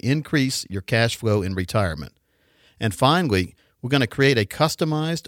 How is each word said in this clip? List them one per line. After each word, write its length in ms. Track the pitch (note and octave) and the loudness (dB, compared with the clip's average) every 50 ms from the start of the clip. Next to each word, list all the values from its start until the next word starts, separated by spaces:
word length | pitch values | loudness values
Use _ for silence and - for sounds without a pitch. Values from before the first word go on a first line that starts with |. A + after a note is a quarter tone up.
increase 640 | - A#2+ C#3+ D#3 D3 - E3 D3 C3 C3 - - - - | -2 0 0 0 -2 0 0 0 2 0 -2 -4 -6 -6
your 120 | F#2+ G2 | -8 -8
cash 340 | - - A#2+ A2+ A#2 A2+ - | -4 0 2 2 2 2 0
flow 260 | - A#2 A2 G#2 G#2+ | -2 0 0 2 2
in 140 | F2+ F#2+ F#2 | 0 -2 -2
retirement. 560 | F#2+ F2+ - - A2 G2+ F2 D#2 D2 C#2 - _ _ _ _ _ _ _ _ _ _ _ _ _ - | -4 -2 0 0 0 0 0 -2 -6 -10 -12 _ _ _ _ _ _ _ _ _ _ _ _ _ -4
And 120 | A#2 A2 - | -4 -4 0
finally, 640 | - C3 C3+ D#3+ F3+ F3+ C3 G2+ F2+ F2+ - - _ _ _ _ _ | 2 2 2 4 2 2 2 2 0 0 -2 -6 _ _ _ _ _
we're 80 | - B2 | -6 -2
gonna 160 | D3 C#3 B2+ | 0 0 0
create 300 | - - - C3+ C#3 C3 | 0 0 2 4 4 4
a 80 | A2+ G#2 | 2 0
customized 800 | - - - D3+ D#3 - - E3+ D#3 D#3 D3+ D#3 D#3+ E3+ D#3+ - | -2 0 0 0 0 0 0 -2 -2 0 -2 -2 -2 -4 -6 -8